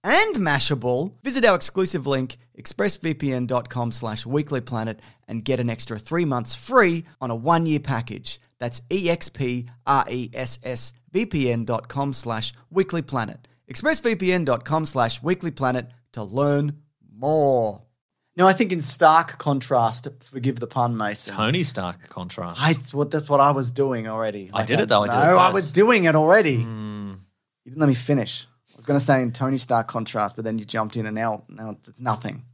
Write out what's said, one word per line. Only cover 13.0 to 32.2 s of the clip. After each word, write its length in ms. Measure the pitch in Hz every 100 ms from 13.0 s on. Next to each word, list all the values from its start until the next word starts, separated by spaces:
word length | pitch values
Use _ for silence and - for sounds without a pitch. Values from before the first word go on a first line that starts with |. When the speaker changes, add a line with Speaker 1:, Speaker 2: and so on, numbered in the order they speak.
| 131 131 110 - _ _ _
Speaker 1:
Expressvpn 760 | 131 285 320 233 202 185 180 147
dot 180 | 117
com 220 | - 160 156
slash 360 | 131 117 120
weeklyplanet 680 | 135 185 170 - 131 127 120 _ _
to 80 | -
learn 540 | 101 117 143 143 147 147 _ _ _ 104
more. 640 | 135 156 139 127 110 98 _ _ _ _ _ 175
Now, 100 | 185
I 60 |
think 200 | 190 214
in 80 | 180
stark 560 | 131 - 160 160 165 -
contrast, 680 | 147 139 - 127 113 117 143 - -
forgive 340 | 135 127 117
the 80 | 120
pun, 300 | 131 120 113
Mason. 360 | 104 104 - 101
Speaker 2:
Tony 280 | 110 170
Stark 460 | 175 - 90 87 -
contrast. 520 | - 90 - 87 85
Speaker 1:
I, 100 | 151
it's 220 | 165 -
what, 160 | 143 143
that's 200 | 156 147
what 100 | 143
I 120 | 143
was 200 | 139 123
doing 360 | 123 139 120 110
already. 400 | 110 110 101 92
Speaker 2:
I 40 | 101
Speaker 1:
Like, 80 | 113
Speaker 2:
did 140 | 156
it, 80 | 208
though. 140 | 107
I 40 | 104
did 60 | 120
Speaker 1:
no, 200 | 151 180
Speaker 2:
it 20 |
Speaker 1:
I 60 | 185
Speaker 2:
first. 60 | 190
Speaker 1:
was 160 | 156
doing 320 | 175 220 233
it 120 | 165 156
already. 400 | 156 208 170 123
Speaker 2:
Hmm. 520 | 117 110 107 104 101 95 95 _ _ _
Speaker 1:
You 80 | -
didn't 80 | 139
let 80 | 147
me 80 | 123
finish. 500 | - 139 - - - _ _
I 40 | -
was 80 | -
gonna 140 | 143
say 220 | - 135
in 100 | 123
Tony 260 | 117 131 135
Stark 300 | - 117 110
contrast, 480 | 120 107 110 104 -
but 80 |
then 160 | 113 110
you 60 | 104
jumped 320 | 113 107 117
in 80 | 107
and 100 | 107
now, 300 | 113 107 -
now 300 | - 110 101 -
it's 140 | -
nothing. 420 | 120 107